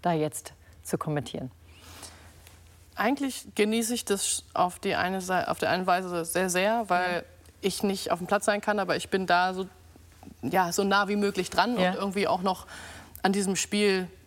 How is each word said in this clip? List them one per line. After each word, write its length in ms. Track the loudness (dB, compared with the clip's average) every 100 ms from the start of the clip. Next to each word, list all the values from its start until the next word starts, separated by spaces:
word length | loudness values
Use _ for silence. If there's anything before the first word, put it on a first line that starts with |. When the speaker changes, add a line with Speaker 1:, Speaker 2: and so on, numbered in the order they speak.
Speaker 1:
da 100 | 2
jetzt 400 | 2 0 -4 -14 -20 -20 -18
zu 160 | -6 -4
kommentieren? 520 | 0 -2 -4 -8 -10 -12 -20 -20 -20 -18 -18 -20 -20 -20 -20 -20 -20 -20 -16 -2
Speaker 2:
Eigentlich 500 | 0 0 -2 -6 -8
genieße 400 | 0 2 2 0
ich 100 | -4
das 400 | -2 -2 -2 -4 -4
auf 240 | 0 0 0
die 160 | -2 0
eine 240 | 0 -2
Sei-, 260 | 0 -2 0
auf 100 | -2
der 120 | 0
einen 160 | 0 2
Weise 380 | 0 0 -4
sehr, 260 | -2 0 2
sehr, 340 | 2 2 0 0
weil 280 | 0 0 -2
Speaker 1:
Ja. 60 | -6 -20 -20 -4
Speaker 2:
ich 220 | -4 0
nicht 280 | -2 -2 -2
auf 80 | -2
dem 80 | 0
Platz 180 | 0
sein 160 | 2 0
kann, 180 | 0 0
aber 180 | 0 -2
ich 120 | 0
bin 180 | -2 4
da 280 | 4 4
so, 120 | -2 -8 -10 -20 -20 -20 -20 -20 -8
ja, 300 | 0 2 2
so 120 | 2
nah 240 | 4 4 4
wie 80 | 2
möglich 320 | 0 0 -2
dran 280 | 2 2 4
Speaker 1:
Ja. 120 | 2
Speaker 2:
und 60 | 2
irgendwie 320 | -2 0 0
auch 140 | 2
noch 240 | 0 -2 -8 -16 -16 -16 -18 -2
an 100 | 2
diesem 240 | 2 2 0
Spiel 520 | 0 2 4 2 -2 -10